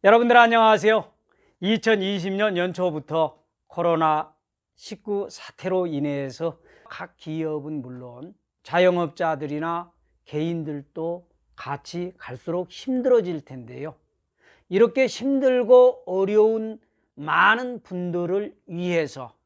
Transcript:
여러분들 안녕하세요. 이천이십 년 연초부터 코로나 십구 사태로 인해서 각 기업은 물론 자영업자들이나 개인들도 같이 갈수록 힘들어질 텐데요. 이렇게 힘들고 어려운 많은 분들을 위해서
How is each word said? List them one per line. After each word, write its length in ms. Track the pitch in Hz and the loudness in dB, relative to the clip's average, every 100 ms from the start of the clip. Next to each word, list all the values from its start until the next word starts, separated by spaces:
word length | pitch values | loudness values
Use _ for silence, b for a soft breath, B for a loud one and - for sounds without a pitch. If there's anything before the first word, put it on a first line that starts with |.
여러분들 320 | 196 233 240 240 | 6 6 6 6
안녕하세요. 720 | 233 233 220 214 202 220 - _ _ _ _ _ | 6 6 4 4 4 0 -2 _ _ _ _ _
이천이십 720 | 190 220 226 214 190 202 185 | -2 0 2 0 0 -4 -4
년 220 | 196 214 180 | -2 0 0
연초부터 840 | 180 175 180 151 - 160 156 _ _ _ _ | -4 -2 -4 -4 -6 -2 -2 _ _ _ _
코로나 680 | - 170 165 160 156 - _ _ _ _ _ | -4 0 2 2 0 -4 _ _ _ _ _
십구 500 | - 202 214 202 196 | -18 -14 -6 -6 -6
사태로 600 | - - _ 190 185 180 | -14 -20 _ -4 -2 -2
인해서 720 | 147 147 143 135 120 165 147 b b | -4 -4 -4 -8 -6 -8 -8 b b
각 320 | b - 180 _ | b -16 -16 _
기업은 680 | 160 160 160 151 143 151 | -10 -6 -6 -6 -8 -12
물론 500 | 123 123 127 120 165 _ _ _ | -12 -16 -18 -18 -20 _ _ _
자영업자들이나 1300 | - 170 185 175 165 - 170 151 147 147 165 170 175 _ _ _ | -2 4 4 2 -4 -4 -4 -2 -6 -6 -6 -6 -10 _ _ _
개인들도 1000 | _ 151 165 170 156 147 139 - 165 175 175 _ _ - | _ -6 -4 -4 -6 -10 -12 -8 -8 -8 _ _ _ -18
같이 560 | 127 143 - 170 180 _ | -10 -10 -10 -10 -10 _
갈수록 540 | - 127 - 175 175 | -18 -14 -8 -6 -8
힘들어질 760 | - - 254 254 240 180 160 | -12 -6 -2 2 2 2 -8
텐데요. 520 | - 131 117 127 151 - _ _ _ b b b b | -10 -18 -16 -14 -14 -14 _ _ _ b b b b
이렇게 380 | 185 233 240 262 | 2 4 4 0
힘들고 960 | - 262 277 262 254 220 247 254 247 - | 0 -2 2 2 2 6 8 6 2 -6
어려운 720 | 185 196 214 214 226 220 220 _ _ _ - | -2 2 4 4 2 -6 -12 _ _ _ -12
많은 680 | 151 - 196 226 247 240 | -2 4 4 2 -2 -10
분들을 720 | _ 180 180 175 175 196 208 _ - | _ -8 -6 -4 -4 -4 -6 _ -14
위해서 680 | 170 180 170 147 139 123 _ | -8 -2 -2 -2 -10 -18 _